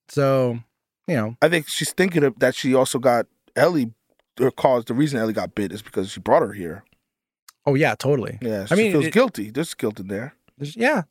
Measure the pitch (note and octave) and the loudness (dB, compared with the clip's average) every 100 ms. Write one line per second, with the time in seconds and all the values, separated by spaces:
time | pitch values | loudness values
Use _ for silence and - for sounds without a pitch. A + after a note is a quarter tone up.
0 | _ C#3+ C#3 C3+ B2 A#2 - _ _ _ | _ -2 0 2 0 -4 -12 _ _ _
1 | - D3 G#2+ B2 D#3 E3+ C#3+ - D3+ - | -4 -4 -4 0 2 2 -2 -6 -6 0
2 | F#3 E3+ C#3+ - B2+ - B2+ C3 B2+ B2+ | 0 2 0 2 0 2 2 2 2 2
3 | B2+ A#2+ - _ _ - D#3 E3 A#2 - | 2 2 -2 _ _ 0 2 2 -2 -8
4 | _ _ _ - B2+ - C#3+ B2 A2+ A#2+ | _ _ _ -2 -2 4 4 4 0 0
5 | D3+ C3 A2 G#2 F2+ - G2+ G2+ - G#2+ | 0 0 -2 -2 -4 -4 -6 -6 -8 -6
6 | F#2 - G#2 D3+ A2+ G2+ E2+ G2 _ _ | -6 -6 2 2 2 -6 -10 -10 _ _
7 | _ _ _ _ - _ - C#3 D3 G#2+ | _ _ _ _ -20 _ -2 2 2 0
8 | C3 C#3+ F#2 G#2+ A#2+ G#2 G#2 F#3 A3 D#3 | 0 -2 -2 -8 -6 -4 0 0 2 2
9 | - G#3+ C4 - G#2+ C3 E3 - A#2 G#2 | 2 2 2 -2 -8 -6 -6 -4 -6 -4
10 | F#2+ G2+ C3+ _ _ - D3 A3 B3+ C4+ | -8 -8 -8 _ _ -14 -12 -2 0 0
11 | D#3 | -4